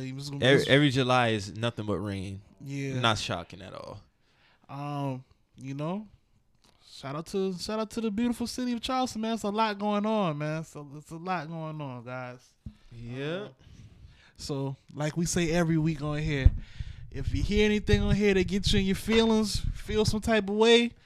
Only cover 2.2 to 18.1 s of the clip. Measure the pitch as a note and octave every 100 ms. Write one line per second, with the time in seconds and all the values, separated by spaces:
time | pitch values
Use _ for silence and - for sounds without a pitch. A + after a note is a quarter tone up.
2.2 | F#2+ G2 - - C#3 C#3 C#3 C3 A#2 A2
3.2 | - F2+ F2 F2 F#2+ F2 - A2 - _
4.2 | _ _ _ _ - C#3 D3 C#3+ C#3 C3
5.2 | - _ _ - C3 C#3 D#3 G3+ G#3+ -
6.2 | _ _ _ _ _ _ - - C3+ D3
7.2 | - G3 F#3+ F3+ - G#3+ G#3+ A#3 A3 G3+
8.2 | A#3+ A#3 A#3+ - B3 A#3 - C4 B3+ A3
9.2 | A3 A3+ G#3 G#3+ A3 G3+ G#3 G#3 G#3+ G#3+
10.2 | F3+ D3 D3+ D#3 E3 D#3 C#3+ D3+ - E3
11.2 | F#3 F3 D#3 E3 D#3 D3+ C#3 B2 A#2+ B2+
12.2 | B2 B2 _ _ - - - A#2 A#2 B2+
13.2 | C#3+ F3+ G#3 - - - - - - -
14.2 | - - - C#3 C3+ C3+ _ C#3 D3+ D#3+
15.2 | F3 F#3 E3 F3 E3 D#3+ D#3+ D3 D3+ D3
16.2 | D#3 C#3+ C3 - - - - - - C3
17.2 | - C#3 - G#3 G#3+ G#3 G#3 G3+ G3+